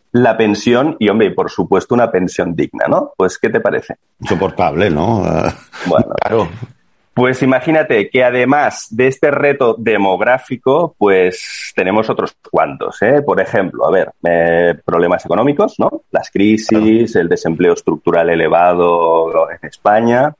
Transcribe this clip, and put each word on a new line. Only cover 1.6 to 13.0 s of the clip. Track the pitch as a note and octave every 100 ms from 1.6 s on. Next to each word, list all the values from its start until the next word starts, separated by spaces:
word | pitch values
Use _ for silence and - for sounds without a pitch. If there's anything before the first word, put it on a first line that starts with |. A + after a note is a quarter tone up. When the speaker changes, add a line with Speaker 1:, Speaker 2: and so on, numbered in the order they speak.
| E2 F#2+ - A#2+
Speaker 1:
una | A2+
pensión | F#2+ F2+ - F2 E2
digna, | D2 - A#1
¿no? | F3 C#4+ -
Pues, | - -
¿qué | -
te | -
parece? | G2 - - - _ _
Speaker 2:
Insoportable, | - F2+ F#2+ - F2 D2+ F#2+
¿no? | D2 F#2+ A2 E2+
Ah, | D#2+ - - - - -
Speaker 1:
Bueno. | E2+ - -
Speaker 2:
claro. | - A2+ F2+ - - _ _ _ _ -
Speaker 1:
Pues | B2 C3
imagínate | C3 B2+ - D#3 D3+ A2+ G2+
que | B2+
además | B2 B2 B2 D3 B2 - -
de | A2 C3
este | C3 D3
reto | C3+ C#3+ C#3 A#2+ A2+
demográfico, | A2+ G#2+ G2 F#2 - C3 - B2+ C3 D3 E3+ -
pues | G#2 F#2+ F#2 F2+ - - - -
tenemos | F#2 G#2+ A2
otros | A#2 F2+ - -
cuantos, | D#2+ D#2 C2+ - -